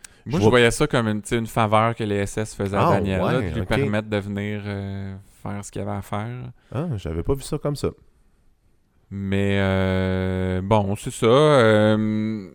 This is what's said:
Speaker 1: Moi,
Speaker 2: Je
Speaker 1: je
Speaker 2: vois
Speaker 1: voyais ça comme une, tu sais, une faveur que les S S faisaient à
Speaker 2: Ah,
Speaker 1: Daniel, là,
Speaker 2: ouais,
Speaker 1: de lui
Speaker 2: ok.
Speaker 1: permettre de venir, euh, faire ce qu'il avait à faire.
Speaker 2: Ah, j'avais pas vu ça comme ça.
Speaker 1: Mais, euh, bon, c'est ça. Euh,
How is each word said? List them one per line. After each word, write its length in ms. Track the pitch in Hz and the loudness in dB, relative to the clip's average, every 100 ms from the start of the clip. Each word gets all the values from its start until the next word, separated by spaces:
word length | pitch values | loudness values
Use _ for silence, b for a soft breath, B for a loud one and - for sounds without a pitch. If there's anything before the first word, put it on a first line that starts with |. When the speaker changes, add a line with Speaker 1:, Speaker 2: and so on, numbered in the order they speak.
| B B - | B B -6
Speaker 1:
Moi, 80 | |
Speaker 2:
Je 40 | 151 | 2
Speaker 1:
je 40 | |
Speaker 2:
vois 80 | 110 | 6
Speaker 1:
voyais 220 | 123 117 | 6 4
ça 140 | - 151 | 4 0
comme 220 | 131 113 | 2 0
une, 140 | 107 | -2
tu 80 | - | -2
sais, 80 | 120 | -4
une 100 | 113 | -2
faveur 480 | - 110 107 113 117 | 0 2 4 2 0
que 80 | |
les 120 | 110 101 | -2 -2
S 220 | 101 - | -2 -4
S 140 | 110 | -6
faisaient 220 | - 98 101 | -4 -2 2
à 140 | 131 | 2
Speaker 2:
Ah, 20 | 98 | 2
Speaker 1:
Daniel, 240 | 98 92 | 0 0
là, 180 | 92 - | 0 0
Speaker 2:
ouais, 100 | 95 | -2
Speaker 1:
de 40 | 95 | -4
lui 60 | |
Speaker 2:
ok. 60 | 95 | -2
Speaker 1:
permettre 420 | 110 104 104 107 | 0 0 -2 -2
de 80 | 104 | -4
venir, 440 | 101 101 104 104 101 | -4 -6 -6 -6 -6
euh, 500 | 101 98 98 98 95 101 _ | -8 -8 -8 -10 -14 -18 _
faire 220 | 101 101 | -12 -10
ce 80 | 101 | -10
qu'il 100 | 101 | -10
avait 100 | 101 | -6
à 100 | 101 | -8
faire. 500 | 98 104 110 123 123 - b | -6 -8 -8 -10 -14 -18 b
Speaker 2:
Ah, 140 | 123 175 107 | -8 -6 -6
j'avais 260 | 80 80 | -6 -6
pas 100 | 110 139 | -4 -4
vu 60 | |
ça 140 | - 151 | -4 -6
comme 200 | 147 143 | -6 -4
ça. 120 | 85 - _ _ _ _ _ _ _ _ _ _ - | -6 -6 _ _ _ _ _ _ _ _ _ _ -14
Speaker 1:
Mais, 440 | 98 98 98 98 98 | -8 -2 0 2 2
euh, 1040 | 98 95 95 92 92 92 92 92 92 92 | 2 2 0 0 0 0 -2 -2 -2 -2
bon, 320 | 98 107 95 104 | 2 2 2 -4
c'est 160 | - | -6
ça. 140 | - 117 | 0 4
Euh, 1200 | 131 151 143 113 107 107 107 107 107 107 110 92 | 6 6 6 6 6 4 4 0 -2 -2 -6 -10